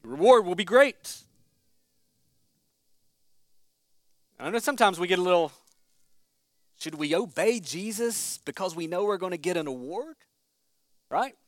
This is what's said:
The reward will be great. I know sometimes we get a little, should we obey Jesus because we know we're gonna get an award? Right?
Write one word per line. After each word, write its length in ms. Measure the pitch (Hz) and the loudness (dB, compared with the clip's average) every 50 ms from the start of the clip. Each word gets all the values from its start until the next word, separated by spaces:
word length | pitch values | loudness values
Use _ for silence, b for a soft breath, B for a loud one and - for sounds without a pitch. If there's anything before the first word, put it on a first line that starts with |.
| - | -12
The 40 | |
reward 380 | 113 127 147 180 240 254 233 202 | -12 -4 2 6 8 8 8 6
will 100 | 175 185 | 0 -2
be 80 | 185 208 | -4 -2
great. 540 | 175 214 254 277 269 - _ - - - - - _ _ _ _ _ _ _ _ _ _ _ _ _ _ _ _ _ _ _ _ _ _ _ _ _ _ _ _ _ _ _ _ _ _ _ _ _ _ _ _ _ _ _ _ _ _ - _ _ _ _ _ _ _ _ _ _ _ _ _ _ _ - | 4 6 6 6 6 2 _ -16 -16 -16 -16 -20 _ _ _ _ _ _ _ _ _ _ _ _ _ _ _ _ _ _ _ _ _ _ _ _ _ _ _ _ _ _ _ _ _ _ _ _ _ _ _ _ _ _ _ _ _ _ -20 _ _ _ _ _ _ _ _ _ _ _ _ _ _ _ -10
I 100 | 120 151 | -8 -4
know 80 | 208 | -4
sometimes 420 | 233 - 294 277 233 226 202 185 165 | -2 -2 -2 2 4 4 4 4 0
we 80 | 180 | -2
get 120 | 175 185 180 | 0 0 0
a 20 | |
little, 300 | 180 180 180 175 165 143 - _ _ _ _ _ _ _ _ _ _ _ _ _ _ _ _ _ _ _ _ _ _ _ _ _ | 2 4 4 4 2 0 -4 _ _ _ _ _ _ _ _ _ _ _ _ _ _ _ _ _ _ _ _ _ _ _ _ _
should 160 | - 160 156 | -12 -12 -6
we 180 | 147 151 147 160 | -4 -2 0 0
obey 460 | 180 240 180 131 156 175 220 240 233 | 0 0 -2 -2 0 0 0 0 -2
Jesus 800 | 170 131 127 175 202 220 214 202 233 233 226 - - - - - _ | -6 -10 -10 -8 -8 -8 -4 -4 -4 -2 -2 -4 -6 -8 -8 -10 _
because 320 | 147 - - 190 185 165 | -12 -8 -6 -6 -6 -4
we 120 | 170 165 | -6 -6
know 160 | 160 175 180 202 | -4 -2 0 0
we're 140 | 208 202 | 0 0
gonna 200 | 180 185 185 180 | -2 -4 -6 -6
get 180 | 165 143 185 180 | -4 -4 -2 -2
an 120 | 170 156 | -2 -4
award? 480 | 143 131 127 123 139 170 214 277 320 311 _ _ _ _ _ _ _ _ _ _ _ _ _ _ _ _ _ _ _ | -4 -8 -8 -10 -10 -8 -10 -10 -10 -16 _ _ _ _ _ _ _ _ _ _ _ _ _ _ _ _ _ _ _
Right? 240 | 135 165 247 269 - _ _ | -2 -2 -2 -2 -6 _ _